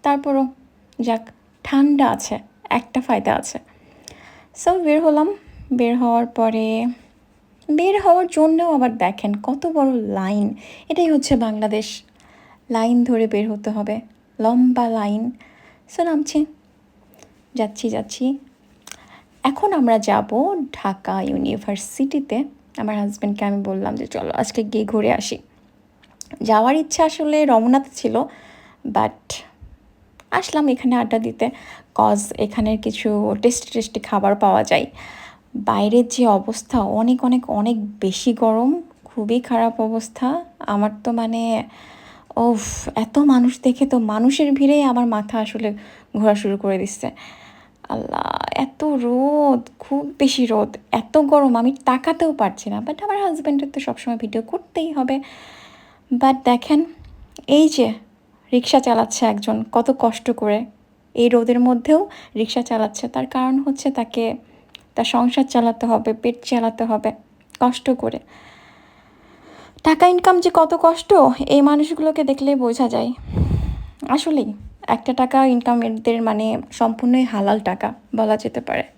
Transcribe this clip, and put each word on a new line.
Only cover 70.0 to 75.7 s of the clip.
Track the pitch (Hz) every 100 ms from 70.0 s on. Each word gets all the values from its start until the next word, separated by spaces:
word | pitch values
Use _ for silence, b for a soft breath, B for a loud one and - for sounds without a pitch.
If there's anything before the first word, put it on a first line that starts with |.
| 359
ইনকাম | 359 370 359
যে | 349
কত | 349 320 339
কষ্ট, | 330 330 - 392 262 247 -
এই | 285
মানুষগুলোকে | 285 294 311 320 311 311
দেখলেই | 277 277 277
বোঝা | 277 247 233 247
যায়। | 233 233 247 - B B B B B B B -
আসলেই | 285 330 302 214 208 - - -
একটা | 233 -
টাকা | - 254 269 269
ইনকাম | 247 233